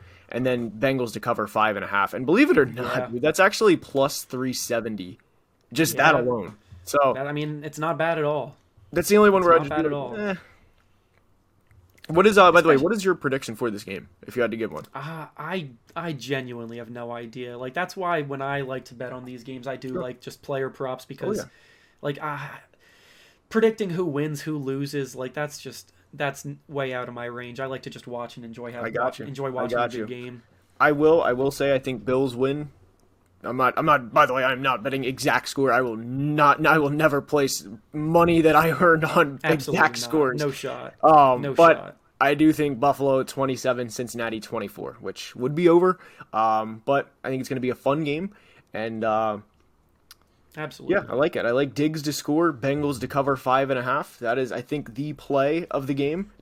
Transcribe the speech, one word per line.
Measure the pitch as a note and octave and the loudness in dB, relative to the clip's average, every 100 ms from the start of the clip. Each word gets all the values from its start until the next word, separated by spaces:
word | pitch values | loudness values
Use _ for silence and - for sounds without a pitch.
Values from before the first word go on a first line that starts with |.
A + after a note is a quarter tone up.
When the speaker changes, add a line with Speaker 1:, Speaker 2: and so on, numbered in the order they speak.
| - - _ | -10 -20 _
Speaker 1:
and | A#2+ | -4
then | B2+ B2 A#2 | -2 -2 -4
Bengals | G#2+ C3+ C3+ B2 | -2 -2 0 -4
to | G#2+ | -4
cover | A#2+ A2+ G#2 | -4 -2 -2
five | A2 G#2+ G2+ | 0 0 0
and | |
a | F#2 | -2
half. | G2+ G2 | 0 0
And | G#2 B2+ | -2 2
believe | F#3+ D4 | 4 6
it | F4 | 4
or | B2+ | 2
not, | A2+ A#2+ B2 | -2 -6 -4
Speaker 2:
Yeah. | B2 | -4
Speaker 1:
dude, | A#2+ | -2
that's | D3 D#3+ | 0 4
actually | F#3+ - G#3+ E3 | 2 4 4 2
plus | - C#3 C#3 - | 0 0 0 -2
three | - B2+ C3 | -8 -6 -6
seventy. | B2 - A#2 A2+ G#2+ F2+ A2 _ _ _ _ _ | -6 -4 -4 -4 -8 -10 -16 _ _ _ _ _
Just | B2 D#3+ C3 | 0 0 4
that | D3 | 4
Speaker 2:
Yeah. | D3 | 4
Speaker 1:
alone. | B2 A#2+ F#2 - _ - | 2 -2 -6 -14 _ -20
So | - D3 C#3 | -2 2 2
Speaker 2:
That, | B2 C#3+ | 2 -4
I | |
mean, | D3 D3+ D3+ | -6 -6 -8
it's | D3 C#3+ | -10 -6
not | D#3 D3 | -4 -2
bad | D#3+ D#3+ | -2 0
at | |
all. | D3 D3 A#2+ - _ _ _ | -2 -2 -6 -12 _ _ _
Speaker 1:
that's | D#3 E3+ | -4 2
the | G#3 | 6
only | G#3 | 6
one | F#3+ | 6
Speaker 2:
It's | F3 | 6
Speaker 1:
where | |
I | E3 | 6
Speaker 2:
not | |
Speaker 1:
just | D3 | 4
Speaker 2:
bad | D3+ | 0
Speaker 1:
be | D#3 | 0
Speaker 2:
at | |
Speaker 1:
like, | C#3+ | -2
Speaker 2:
all. | B2+ G#3 | -6 -6
Speaker 1:
eh. | G#3 F#3+ - _ _ _ _ _ _ _ _ _ _ _ _ _ _ _ - | -6 -6 -10 _ _ _ _ _ _ _ _ _ _ _ _ _ _ _ -2
What | D#3+ G3 | 4 6
is, | G#3 | 8
uh, | F3+ | 8
by | E3+ | 8
the | D#3+ | 8
way, | |
Speaker 2:
Especially | C#3 | 6
Speaker 1:
what | D#3+ G#3+ | 4 0
is | |
your | F#3+ | 0
prediction | F3 C#3+ C3+ - A2 | 0 -2 -4 -4 -6
for | B2 | -4
this | G2+ | -6
game, | F#2+ F#2+ - _ - | -8 -12 -14 _ -10
if | A#2+ | -2
you | |
had | A#2 | -2
to | A2+ | -2
give | A2 | -6
one? | D#2 - | -8 -14
Speaker 2:
Uh, | C3+ C#3+ D#3+ D3+ - | -14 -12 -12 -14 -14
I, | D3+ F#3+ C#3+ A#2 _ - | -10 -8 -10 -14 _ -10
I | E3 | -8
genuinely | C#3+ A2+ C3+ B2+ A#2+ A2+ A#2 | -8 -6 -6 -6 -10 -12 -12
have | A2+ | -14
no | A#2+ A#2+ | -12 -10
idea. | A#2+ A#2+ A#2+ B2 A#2+ | -10 -12 -12 -12 -10
Like, | B2+ | -8
that's | C#3 F3+ - | -6 -6 -6
why | F3 E3+ | -2 -2
when | C#3+ C#3 | -4 -6
I | C#3 C#3+ | -4 -4
like | C3 C3 B2+ | -6 -8 -12
to | |
bet | A#2 B2 | -12 -12
on | B2+ | -12
these | B2+ B2+ | -14 -16
games, | A#2 C3 B2 | -14 -12 -10
I | B2+ | -10
do | C3+ | -8
Speaker 1:
Sure. | B2+ | -8
Speaker 2:
like | B2+ B2 | -8 -10
just | - - | -16 -16
player | - C#3 C3+ | -8 -4 -4
props | - C3+ B2+ - | -6 -8 -8 -12
because, | C3+ - G#3 | -10 -6 -6
Speaker 1:
Oh, | |
yeah. | - _ _ _ _ _ | -8 _ _ _ _ _
Speaker 2:
like, | D3 D3 | -10 -8
uh, | D3+ C#3+ C#3+ - - _ _ _ _ _ _ _ _ | -8 -10 -12 -16 -20 _ _ _ _ _ _ _ _
predicting | A3 A3 A3 G3+ | 2 2 2 -2
who | E3+ | -2
wins, | F3+ C#3+ D3+ D3 | -2 -2 -4 -4
who | D#3 D3+ | -6 -6
loses, | C3+ C3+ C#3 D3 C3+ B2+ | -4 -6 -4 -6 -6 -8
like, | B2+ | -10
that's | B2 D3 - | -8 -8 -10
just, | C3+ A#2 - _ _ | -16 -18 -20 _ _
that's | C#3+ C#3+ C#3 | -8 -6 -6
n-, | C#3+ C#3+ - | -12 -16 -12
way | C#3+ C3+ | -8 -6
out | B2+ B2 | -6 -8
of | |
my | A#2+ | -10
range. | A#2+ A#2+ B2 A#2+ | -10 -10 -12 -10
I | |
like | C3+ C3 | -8 -8
to | C3 | -10
just | A#2+ B2 | -16 -12
watch | B2 A#2+ - | -10 -10 -14
and | |
enjoy | A#2 A2+ A#2+ | -16 -14 -12
having, | A#2+ A#2 | -8 -6
Speaker 1:
I | |
got | A2+ B2 - | -2 -2 -4
you. | |
Speaker 2:
enjoy | A#2 C3+ C3+ | -10 -6 -6
Speaker 1:
I | |
Speaker 2:
watching | B2+ A#2+ A#2+ | -4 -2 0
Speaker 1:
got | A#2+ | -2
Speaker 2:
a | A#2 | -4
good | G#2+ | -8
Speaker 1:
you. | B2 | -10
Speaker 2:
game. | B2 B2 _ _ _ _ | -12 -16 _ _ _ _
Speaker 1:
I | C#3+ | 2
will, | D3 D#3 E3 | 4 6 6
I | - | 4
will | B2 C#3 | 2 0
say | C#3 C#3 | 0 2
I | C3+ | 2
think | C3 B2+ | 0 -6
Bills | G#2 B2+ C#3 A#2+ | 0 0 0 0
win. | C3 D3 D3 - _ _ _ _ _ _ - | -2 -2 -8 -16 _ _ _ _ _ _ -6
I'm | B2 | 0
not, | B2+ - | 0 2
I'm | D#3+ | 2
not, | C#3+ A#2+ | 2 2
by | C#3 D3 | 2 4
the | |
way, | B2+ | 2
I'm | C3 C3 | 0 0
not | C3+ B2 | -2 -2
betting | A2 C3+ | -2 -4
exact | C3 C3+ C#3 A#2+ - | -4 -4 0 0 0
score. | - C3+ | -2 2
I | A#2+ | 2
will | B2+ A2 | 0 -4
not, | A#2 C3 C#3+ D3+ D3 C#3 D#3 | -8 -4 -2 4 6 6 4
I | D#3 | 4
will | C#3+ | 2
never | D3 D#3 C#3+ | 2 2 2
place | C3+ D3 C3+ - G2 A2 _ | 0 0 0 -2 -10 -18 _
money | D3+ D#3 E3 E3+ E3 | -6 2 4 6 6
that | D#3+ D3+ | 6 6
I | D#3+ | 4
earned | C#3+ F3 D#3+ | 4 4 4
on | D3+ F3+ D3+ C3+ | 4 2 2 0
Speaker 2:
Absolutely | D#3+ D#3+ C3+ C3 | 0 0 0 2
Speaker 1:
exact | D#3 | 2
Speaker 2:
not. | - | 2
Speaker 1:
scores. | - D#3 C#3 B2+ | -2 2 2 0
Speaker 2:
No | D3 | -4
shot. | C3+ C3 B2 C3 - | -4 -8 -10 -12 2
Speaker 1:
Um, | D3+ D#3 C#3 B2 | 8 8 8 4
Speaker 2:
No | C#3 | 0
Speaker 1:
but | C3 E3+ - | 6 8 8
Speaker 2:
shot. | F#2+ - _ _ | 0 -18 _ _
Speaker 1:
I | C#3 | 2
do | C#3+ D#3 | 6 4
think | D3+ D3 B2 | 4 0 0
Buffalo | C#3+ C3 C#3 C3 | 0 2 2 2
twenty-seven, | B2+ - C3+ B2+ B2+ B2 A#2+ | 0 -2 -2 0 -2 -2 -4
Cincinnati | A2 A#2+ A#2 A2+ A2 | -8 -8 -6 -6 -6
twenty-four, | - A#2 G2+ - - - | -8 -8 -8 -10 -12 -10
which | F#2+ - - - | -12 -12 -14 -6
would | B2+ | -4
be | D3 F3 | 2 6
over. | E3+ F#3 F3+ - - - | 6 4 0 -8 -20 -8
Um, | G#2+ A2 A2 A2 A2 | 0 2 0 -2 -6
but | A2+ C#3 - _ | -2 0 -2 _
I | - | -8
think | C3 | -6
it's | B2 | -6
gonna | C3 | -4
be | B2 | -4
a | |
fun | A#2 C3 D3 | -2 -2 -2
game. | D3+ D3 G3 - _ _ _ | -2 -4 -8 -12 _ _ _
And, | - A2+ A2+ | -10 -8 -4
uh, | A2 G#2+ A2 G#2 G#2 _ _ _ _ _ _ - _ _ _ - | -2 0 0 -4 -10 _ _ _ _ _ _ -20 _ _ _ -12
Speaker 2:
Absolutely. | D3+ - C#3 F#3+ | -12 -10 -4 -2
Speaker 1:
yeah, | A#2+ | -2
I | B2 | -2
like | D#3 | 0
it. | A#2 | 0
I | G#2 | 0
like | B2 C#3 | 0 0
Diggs | A2+ D3+ D#3 | 0 -2 -2
to | D3 | -6
score, | C#3 - D3+ E3+ | -6 -2 0 0
Bengals | C3 C3+ C#3+ C#3+ C3 | 0 -4 -2 -2 -4
to | B2+ | -4
cover | C#3+ C3+ C3 | -2 0 -2
five | C3 C3 C3+ | 2 2 2
and | C3 | -2
a | |
half. | B2 C#3 F3 - | -2 -4 -4 -6
That | A#2 B2 | -4 -2
is, | C3 | -2
I | G2 | -6
think, | B2 D3 - | -6 -8 -8
the | A#2 D3+ | -8 -8
play | C#3+ - C#3 C#3 D#3+ F3+ | -10 -4 0 0 0 -4
of | C#3+ C3+ | -6 -4
the | |
game. | C#3 C#3 E3 G3 - | -2 -2 -4 -8 -8